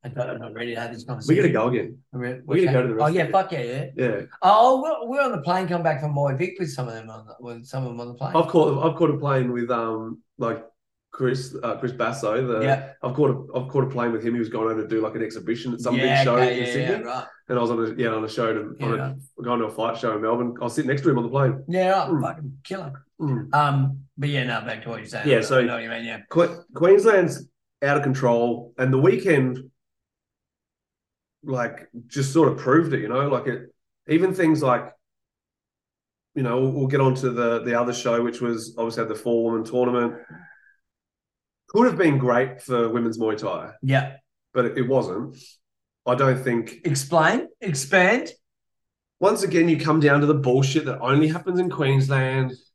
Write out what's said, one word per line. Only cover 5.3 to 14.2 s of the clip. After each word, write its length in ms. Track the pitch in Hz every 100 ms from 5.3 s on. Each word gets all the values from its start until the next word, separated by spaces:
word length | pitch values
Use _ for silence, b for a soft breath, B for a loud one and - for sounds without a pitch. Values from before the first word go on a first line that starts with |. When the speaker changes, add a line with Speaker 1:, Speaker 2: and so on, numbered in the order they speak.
Speaker 1:
the 100 | 196
plane 240 | 143 185 185
coming 160 | 175
back 180 | 165 147
from 120 | 151
Moy 220 | 143 143 135
Vic 200 | 185 -
with 120 | 165
some 160 | 131 120
of 40 |
them 160 | 113 110
on 160 | 110 110
the, 100 | -
with 260 | 120 117 120
some 180 | 131
of 60 | 127
them 120 | 120
on 60 | 120
the 40 | 120
plane. 200 | 143 160
Speaker 2:
I've 120 | 170
caught, 380 | 175 151 139 160
I've 120 | 156
caught 140 | 165
a 60 | 139
plane 360 | 143 135 123
with, 180 | 120 120
um, 500 | 120 113 110 110 - _ -
like, 280 | 117 107 - _ _ _ _
Chris, 440 | - 127 135 - -
uh, 140 | 120 104
Chris 160 | 123
Basso. 520 | - 113 - 107 113 131
The, 200 | 110 113
Speaker 1:
Yeah. 240 | 135 - -
Speaker 2:
I've 120 | 131 135
caught 140 | 139
a, 260 | 131 - 127
I've 120 | 135
caught 160 | 139 131
a 40 |
plane 220 | 123 120
with 140 | 113